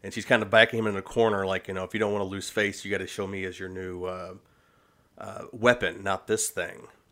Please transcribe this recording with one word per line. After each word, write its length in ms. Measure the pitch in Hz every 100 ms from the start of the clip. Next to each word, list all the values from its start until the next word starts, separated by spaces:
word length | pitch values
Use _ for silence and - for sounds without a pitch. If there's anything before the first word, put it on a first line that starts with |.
and 100 | 98
she's 120 | 113
kind 180 | - 120
of 80 | 104
backing 280 | 110 110 113
him 80 | 110
in 100 | 98
a 60 |
corner, 440 | - 120 113 101 95
like, 220 | 95 -
you 60 |
know, 100 | 95
"If 80 | 92
you 60 | 110
don't 120 | 107
wanna 120 | 104
lose 240 | 95 98 -
face, 340 | - 101 98
you 60 | 98
gotta 160 | 98 92
show 200 | - 98
me 180 | 98
as 140 | 92 90
your 100 | 92
new, 360 | 92 92 90
uh, 300 | 90 92 90 92 _ _ _ _ _ _ _ -
uh, 260 | 104 101 -
weapon, 500 | 110 117 120 90 85
not 240 | 98 95 -
this 220 | 107 -
thing" 400 | - 85 - - - _